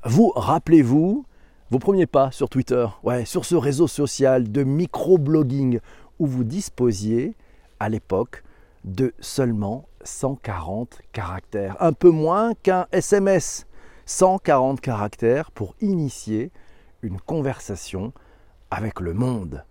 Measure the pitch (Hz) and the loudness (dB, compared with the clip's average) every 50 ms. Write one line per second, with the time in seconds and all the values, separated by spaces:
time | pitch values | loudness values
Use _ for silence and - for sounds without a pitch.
0 | - 123 117 160 233 202 - 127 104 95 131 - - - 165 160 139 117 127 147 | -2 2 4 6 6 6 4 0 0 0 0 0 2 6 6 6 6 6 4 2
1 | 160 185 208 285 277 - _ - - _ _ _ _ - 117 135 - 196 202 190 | 4 2 0 -2 -4 -10 _ -20 -20 _ _ _ _ -4 -4 -2 0 2 2 2
2 | 170 - - 139 135 135 131 - 139 120 - 131 127 - 131 123 120 113 101 - | 2 2 4 2 2 2 0 -4 -4 -2 0 -2 -2 0 0 0 0 -2 -4 -6
3 | - - 120 123 117 - - 185 - - 175 170 - 143 139 131 170 143 - - | -4 -2 -2 -2 -4 -4 -6 -6 -2 0 0 2 2 0 2 2 2 0 2 -2
4 | 147 127 - - 135 135 131 131 123 107 104 139 143 131 139 151 180 165 - - | -2 -2 0 2 2 4 4 4 2 0 0 -2 0 0 0 0 -2 -2 -4 -6
5 | - - 185 180 143 135 156 156 151 127 127 139 135 127 120 113 - - - - | 2 4 4 4 4 4 2 2 2 2 0 0 0 0 0 -2 -4 -8 -20 -20
6 | - - _ _ 160 143 127 127 123 110 135 196 202 - - - 123 120 107 92 | -20 -20 _ _ -4 -2 0 -2 -4 -4 -4 -8 -8 -10 -4 0 0 0 0 0
7 | 98 107 113 117 131 220 226 - - _ - - _ _ _ _ 107 107 110 107 | -2 -2 -2 -2 -2 -4 -8 -10 -20 _ -20 -20 _ _ _ _ -6 -4 -4 -6
8 | - - 95 92 110 - - - - - - - - _ _ _ - 98 95 92 | -6 -4 -2 -2 -2 -4 -8 -20 -20 -20 -20 -20 -20 _ _ _ -14 -12 -4 -2
9 | 131 123 - - - - - - 135 120 117 107 101 98 110 131 151 - - - | -2 -2 -2 -6 -16 -8 -2 -2 0 0 0 -2 -2 -4 -6 -8 -10 -16 -20 -20
10 | - - - - - 135 139 131 - - 101 90 82 78 95 107 123 - - - | -18 -16 -12 -6 -6 -6 -6 -6 -8 -10 -8 -8 -8 -8 -8 -8 -8 -10 -14 -20
11 | - - _ - 95 87 90 95 - - - 104 101 95 98 - 185 165 147 - | -20 -14 _ -10 -8 -8 -10 -12 -12 -8 -6 -6 -6 -6 -4 0 0 0 0 6
12 | - 180 165 160 151 160 175 202 220 233 220 - - - 185 185 180 - - 190 | 6 6 6 6 2 0 0 0 0 -2 -2 -2 0 0 2 2 0 0 -2 -2
13 | 165 - 202 202 196 196 196 180 - - - - - - - - - - - - | 0 2 2 2 4 4 2 2 0 -2 -10 -12 -14 -16 -20 -20 -20 -20 -20 -20
14 | _ - - - 190 185 190 190 - - 151 135 127 131 135 127 - 139 120 104 | _ -12 0 2 2 2 2 0 2 2 2 2 2 0 -2 -4 -4 -4 -4 -2
15 | 104 104 - - - 113 120 139 156 - - - 107 - - - - 202 196 175 | -4 -6 -6 -2 0 2 2 2 -2 -6 -8 -10 -10 -10 -8 -4 -2 -2 0 0
16 | 156 135 - - - - 110 107 120 180 _ - - - - - _ - - _ | -2 -4 -6 -8 -8 -6 -4 -4 -4 -6 _ -18 -20 -20 -20 -20 _ -20 -20 _
17 | - 107 92 90 - - 160 165 143 135 123 - - - 104 90 - - - 92 | -10 -10 -8 -8 -8 -6 -4 -2 -2 -4 -4 -6 -8 -10 -10 -10 -10 -10 -8 -8
18 | 95 120 - - - - _ _ - - _ _ _ _ - - 107 110 - - | -8 -8 -10 -16 -20 -20 _ _ -20 -20 _ _ _ _ -10 -8 -8 -8 -8 -6
19 | 92 85 82 98 123 127 123 113 95 80 67 69 - _ | -8 -6 -4 -4 -4 -4 -4 -6 -8 -10 -12 -14 -16 _